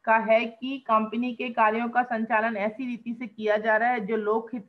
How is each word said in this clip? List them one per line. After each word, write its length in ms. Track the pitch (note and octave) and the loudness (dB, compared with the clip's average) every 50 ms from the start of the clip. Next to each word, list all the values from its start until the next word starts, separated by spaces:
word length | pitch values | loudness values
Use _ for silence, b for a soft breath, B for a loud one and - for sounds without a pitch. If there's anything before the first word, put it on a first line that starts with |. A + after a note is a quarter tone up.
| _ | _
का 120 | A3+ A3 | 2 2
है 280 | A3+ G3+ G#3 A3 A3+ A#3+ | 2 4 4 4 4 4
कि 340 | A#3 A#3 - B3 C4 C#4 C4+ | 0 -6 -8 -8 -8 -8 -8
कंपनी 560 | - - A3 A3 A3 G#3 G#3 A#3 B3 B3+ A#3+ | -2 0 2 2 2 0 -2 -4 -4 -4 -4
के 160 | - B3+ B3+ | -6 -8 -4
कार्यों 380 | A#3 A#3 A3+ G#3+ G#3+ A3+ A#3+ A#3 | 0 2 2 2 2 0 -2 0
का 140 | A#3 B3 | 0 0
संचालन 540 | B3 B3 A#3 A3 A3+ A3 A#3 G#3+ A3 A#3 A3+ | 0 0 -2 -4 -2 0 0 2 2 0 -2
ऐसी 300 | G3+ G3+ A3 G#3+ G#3+ C4 | -2 -4 -4 -4 -6 -8
रीति 300 | B3 A#3+ - - A#3 A#3 A#3 | -8 -8 -8 -8 -10 -8 -8
से 80 | B3 | -10
किया 300 | G#3 - - G#3+ G#3+ G#3 | -12 -10 -4 0 0 0
जा 200 | G#3+ G#3+ A3+ A3 | 2 2 2 2
रहा 120 | G#3+ A#3 A#3+ | 4 4 2
है 120 | B3 A#3 | 0 0
जो 160 | G3 F#3 A3+ | -2 -2 -2
लोकहित 500 | A3 G#3 G#3 A3 A#3 A3+ - B3+ A#3 - | -2 0 0 0 0 -2 -4 -10 -10 -12